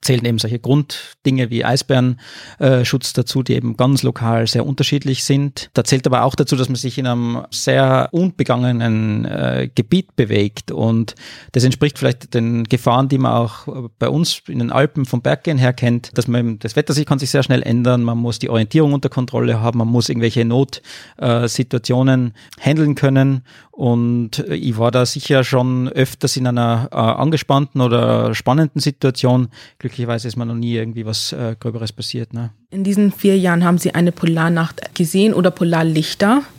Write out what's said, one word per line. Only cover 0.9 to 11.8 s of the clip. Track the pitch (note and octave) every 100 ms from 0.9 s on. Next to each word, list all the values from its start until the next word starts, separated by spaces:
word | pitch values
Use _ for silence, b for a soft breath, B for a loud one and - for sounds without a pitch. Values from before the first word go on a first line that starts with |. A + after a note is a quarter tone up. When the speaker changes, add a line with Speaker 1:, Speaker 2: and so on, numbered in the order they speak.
| - - - - C3 A#2+
Speaker 1:
wie | A#2
Eisbären, | A#2+ B2+ - C3+ B2+ B2 B B B B
äh, | C#3+ B2+
Schutz | B2 C#3 -
dazu, | - A#2+ C3+
die | B2
eben | B2 B2 A2+
ganz | B2+ C3+
lokal | B2+ A#2+ A2+ A2+ A#2
sehr | A#2+
unterschiedlich | A#2 C3+ C#3+ C#3+ C3+ C3
sind. | - C#3 C#3+ - -
Da | -
zählt | A#2 C3+ C3+
aber | B2
auch | B2 -
dazu, | C#3+
dass | C3+ B2+
man | B2+
sich | B2+ A#2+
in | C3
einem | A#2+ A#2 A#2+ -
sehr | - - C3 C3+ C3 C3
unbegangenen, | E3 F#3 - C3+ A#2+ B2 A#2+ A#2 A2 A2 G#2+
äh, | - - B1 B1+ B2+
Gebiet | - - F3+ F#3
bewegt | - A2 G#2+ G#2 - -
und | - A2+ A2+ A2+ - B B B
das | -
entspricht | B2+ B2